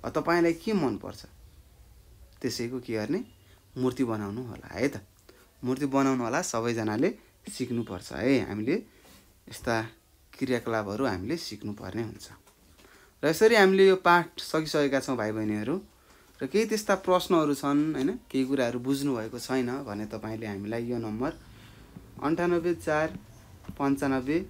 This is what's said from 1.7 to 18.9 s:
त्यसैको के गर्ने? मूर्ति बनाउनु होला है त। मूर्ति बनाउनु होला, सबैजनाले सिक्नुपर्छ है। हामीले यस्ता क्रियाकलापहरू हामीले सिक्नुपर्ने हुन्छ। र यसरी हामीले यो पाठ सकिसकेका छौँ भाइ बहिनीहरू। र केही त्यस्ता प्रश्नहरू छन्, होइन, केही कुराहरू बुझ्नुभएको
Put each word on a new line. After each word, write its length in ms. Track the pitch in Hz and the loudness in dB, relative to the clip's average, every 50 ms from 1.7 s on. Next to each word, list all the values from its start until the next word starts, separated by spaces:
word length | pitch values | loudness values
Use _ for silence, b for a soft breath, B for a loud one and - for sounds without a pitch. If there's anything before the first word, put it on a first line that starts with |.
| - - - - - - - - - - - - - | -20 -20 -20 -20 -20 -20 -20 -20 -20 -20 -20 -20 -18
त्यसैको 480 | - - 131 113 - 123 117 127 131 123 | -6 -6 -6 -4 -4 -6 -4 -6 -8 -6
के 80 | - 117 | -4 -4
गर्ने? 320 | 110 107 107 151 202 254 - - b b b b b b _ - 127 | -4 -2 -2 -2 -4 -4 -8 -16 b b b b b b _ -6 -2
मूर्ति 260 | 127 127 123 127 135 | 0 0 2 0 -2
बनाउनु 380 | 117 113 104 104 98 101 120 127 | 0 0 -4 -4 -4 -6 -6 -8
होला 240 | 117 - - - - | -10 -12 -14 -14 -12
है 200 | - 95 120 143 - | -4 -2 -2 -2 -2
त। 80 | 107 - - _ _ _ b b b b b b _ - | -4 -14 -14 _ _ _ b b b b b b _ -2
मूर्ति 220 | 123 131 131 147 139 | -2 -2 0 0 0
बनाउनु 360 | 131 139 139 135 131 127 120 113 | 2 2 4 4 2 2 0 0
होला, 140 | 120 156 180 | 0 -2 -2
सबैजनाले 640 | - - 117 113 120 117 117 110 110 107 110 143 196 254 B B B B B _ - | -2 -2 -2 0 0 -2 0 -2 -2 0 2 0 0 0 B B B B B _ -16
सिक्नुपर्छ 640 | - - 127 117 123 117 113 - 98 90 - - - | -8 -8 -6 -4 -4 -4 -4 -6 -8 -10 -10 -10 -8
है। 400 | 69 104 127 139 123 104 - 101 | -2 2 2 2 2 2 -2 -4
हामीले 240 | 104 107 120 160 226 - b b b b b b b b b b b _ - | -4 -2 0 -2 -2 -2 b b b b b b b b b b b _ -18
यस्ता 260 | - - - 123 117 113 110 113 - _ _ _ _ _ _ _ - | -18 -10 -4 -2 -2 -2 -2 -6 -12 _ _ _ _ _ _ _ -8
क्रियाकलापहरू 680 | - 135 127 127 117 113 117 113 110 104 98 101 107 135 127 | -6 -2 -2 -2 -2 -2 -2 -2 -2 -2 -2 -4 -2 -2 -2
हामीले 280 | 98 90 90 110 156 | -2 -4 -4 -6 -6
सिक्नुपर्ने 680 | 175 - - 110 104 - 107 104 107 - 95 92 110 117 | -6 -6 -10 -12 -10 -10 -10 -10 -8 -10 -8 -6 -6 -6
हुन्छ। 260 | 104 - - - - - - _ - _ _ - b b b b b b b b b b b - | -6 -8 -14 -16 -20 -20 -20 _ -20 _ _ -20 b b b b b b b b b b b 0
र 80 | 147 165 | 0 4
यसरी 240 | 160 220 220 233 | 6 6 8 8
हामीले 320 | 220 196 190 190 190 196 190 | 8 8 8 8 8 8 8
यो 80 | 185 | 8
पाठ 480 | 185 - 180 175 175 165 170 - - - | 6 6 6 6 6 6 2 -8 -14 -10
सकिसकेका 560 | - - 156 160 151 - 156 147 139 131 135 | -2 -2 -2 -2 2 2 2 2 4 2 0
छौँ 160 | 123 - 135 | 0 0 -2
भाइ 160 | 117 107 107 107 | -2 -2 -2 -2
बहिनीहरू। 420 | 110 110 107 104 107 107 117 151 196 208 b b b b b b b b b b - 143 | -2 -2 -2 -2 -2 -2 -2 -4 -4 -4 b b b b b b b b b b -8 -8
र 40 | |
केही 180 | 135 - 202 226 214 | -2 0 0 0 2
त्यस्ता 260 | 220 214 214 - 196 190 | 0 -4 0 0 0 0
प्रश्नहरू 540 | - - 180 180 170 - 185 165 156 147 143 | 2 2 2 2 4 4 4 4 4 2 0
छन्, 420 | 135 - 143 143 147 151 156 156 | 0 0 2 2 2 2 2 0
होइन, 140 | 135 131 - - 123 - - | 0 0 -2 -2 -4 -10 -4
केही 160 | - 131 131 | -2 -2 0
कुराहरू 340 | 127 139 139 127 120 117 123 | 0 2 0 0 0 0 -2
बुझ्नुभएको 600 | 123 131 | -2 -2